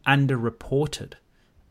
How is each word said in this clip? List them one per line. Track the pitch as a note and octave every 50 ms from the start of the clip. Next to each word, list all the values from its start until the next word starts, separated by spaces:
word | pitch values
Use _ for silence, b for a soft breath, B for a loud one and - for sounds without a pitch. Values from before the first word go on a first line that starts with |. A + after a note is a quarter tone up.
| _
underreported. | B2+ C3+ C#3+ C#3 C3+ C3+ A#2+ A2+ A#2 A2+ - - - C3+ C#3 D3+ C#3+ - - - - - - _ _ _ _ _ _ _ _ _ _